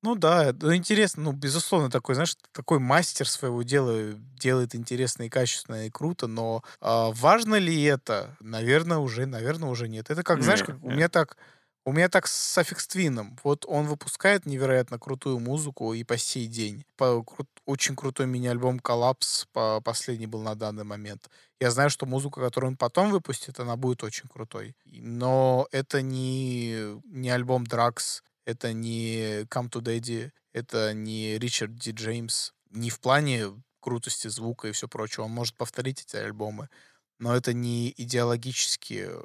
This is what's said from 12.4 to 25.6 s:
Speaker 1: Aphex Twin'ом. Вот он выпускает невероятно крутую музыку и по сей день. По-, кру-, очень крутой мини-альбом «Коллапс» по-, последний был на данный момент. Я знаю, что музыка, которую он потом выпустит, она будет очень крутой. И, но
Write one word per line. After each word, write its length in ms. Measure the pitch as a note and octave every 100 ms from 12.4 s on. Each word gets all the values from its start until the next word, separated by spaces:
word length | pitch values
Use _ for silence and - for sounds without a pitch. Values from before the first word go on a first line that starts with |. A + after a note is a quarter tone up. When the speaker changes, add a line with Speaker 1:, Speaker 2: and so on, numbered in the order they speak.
| - -
Speaker 1:
Aphex 300 | E3 F3 -
Twin'ом. 480 | F#3 E3+ B2 G#2 B2
Вот 200 | C#3+ D3 -
он 180 | D3 D3
выпускает 640 | D3 - - F#3+ G3+ D3
невероятно 500 | C#3 C3+ C3 B2 A#2+
крутую 400 | - C3 C#3+ B2+
музыку 540 | A#2+ D3 D3+ C#3 A2+
и 100 | A2+
по 140 | A#2 A#2+
сей 300 | - C3 A2+
день. 360 | A#2 G#2+ G#2 C#3+ -
По-, 240 | C3 A#2+
кру-, 220 | A2+ - - _ -
очень 300 | C#3 - C3+
крутой 300 | C3+ C3 C3
мини-альбом 540 | B2+ B2 A#2+ B2+ B2+
«Коллапс» 680 | - A#2+ A#2+ C3 - - -
по-, 280 | - A2 G#2+
последний 460 | A2 A2+ - A#2 A2+
был 140 | A2
на 140 | A2 G#2+
данный 280 | G#2+ G#2+
момент. 460 | G#2 G#2 G#2 G2+ - _ _ _
Я 100 | B2
знаю, 220 | A#2+ C#3+
что 160 | - C3
музыка, 340 | C3 C#3 C3+
которую 300 | B2+ B2 C3
он 60 | C3
потом 340 | A#2+ - G3+
выпустит, 480 | G3+ - B2+ - C3
она 160 | B2 A#2+
будет 280 | B2+ B2
очень 240 | G#2+ - B2+
крутой. 460 | - A2+ - G#2+ - _
И, 140 | A#2+
но 680 | A#2 A#2+ B2 C3 C3 B2+